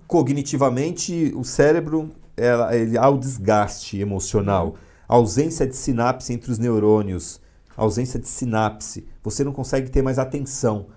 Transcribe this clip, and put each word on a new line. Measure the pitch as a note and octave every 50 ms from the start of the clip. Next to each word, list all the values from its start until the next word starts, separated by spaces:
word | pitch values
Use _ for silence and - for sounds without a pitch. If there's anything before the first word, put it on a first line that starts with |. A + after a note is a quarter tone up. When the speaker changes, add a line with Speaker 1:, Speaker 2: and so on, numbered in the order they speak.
| -
Speaker 1:
Cognitivamente, | - F3 E3 C#3 B2+ C#3+ C#3+ C#3 - D3+ C3 C#3 B2+ A#2+ B2+ D3 E3+ F3+ - - - E3+ E3+ D#3+ C#3 -
o | C3
cérebro, | B2 - - - C#3+ D3+ D#3+ E3+ D3+ D3+ D#3 D#3+ D#3 D#3 - - - - -
ela, | - A#2 B2 A#2+ A#2 A#2 - A#2+
ele, | A#2 A2+ A2+ A#2
há | A2+ B2 C#3
o | C#3+ C3
desgaste | B2 C3+ B2 G#2 G2 G#2+ G#2+ G#2 G#2 G2+ - - - - - G2
emocional. | G2+ G#2 G2 F#2 - - - G#2 F#2+ G2+ G2 F#2 E2+ -
Speaker 2:
Uhum. | - - - - - _ - -
Speaker 1:
Ausência | A2+ A#2+ A#2 A2 - C3 D#3 D#3 - - C#3
de | C3+ C3
sinapse | - - C#3+ B2 A#2 A#2+ B2 B2+ C3 - -
entre | A#2+ A#2 - B2+
os | A#2+ A2
neurônios. | A#2+ A#2+ A2+ G#2+ G#2 G#2+ G#2+ G#2+ G#2 F#2+ F2+ E2+ - - - - - _ _ _ _ _ -
Ausência | - A2 G#2+ F#2 A#2 C3 B2+ - -
de | - -
sinapse. | - - C3 A#2+ A2 A2 A2 G#2+ A2 - - - - - - - - - -
Você | G#2+ - -
não | C#3 C#3+
consegue | C#3 C#3 B2 - C#3 C3+ C3 B2+
ter | - C3+
mais | C3+ C3+ B2+ C3
atenção. | C3 C3 - D3 C3 - - - - A2+ G#2+ G#2 G2 - -